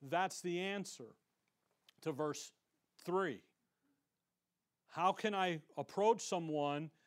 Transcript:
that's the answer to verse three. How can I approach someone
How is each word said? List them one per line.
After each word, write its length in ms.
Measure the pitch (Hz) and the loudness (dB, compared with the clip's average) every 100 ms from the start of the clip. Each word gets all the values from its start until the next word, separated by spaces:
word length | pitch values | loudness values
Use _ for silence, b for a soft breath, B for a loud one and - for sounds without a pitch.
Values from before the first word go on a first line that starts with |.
that's 400 | 139 165 185 - | -4 0 0 -2
the 180 | 180 175 | -4 -2
answer 560 | 190 202 185 - 113 - _ _ _ _ _ _ _ _ | -2 -4 -6 -10 -16 -18 _ _ _ _ _ _ _ _
to 100 | 160 | -6
verse 400 | 139 151 143 - - _ _ _ - | -2 -2 -4 -10 -18 _ _ _ -12
three. 440 | - 185 185 104 - _ _ _ _ _ _ _ _ _ _ _ _ _ _ | -2 0 0 -2 -10 _ _ _ _ _ _ _ _ _ _ _ _ _ _
How 260 | - 180 | 2 2
can 220 | 190 220 | 4 0
I 280 | 202 185 160 - - | 2 2 0 -4 -8
approach 460 | 139 - 208 220 | -4 4 6 6
someone 680 | - 185 160 151 143 143 156 b | 2 -2 0 0 0 0 -4 b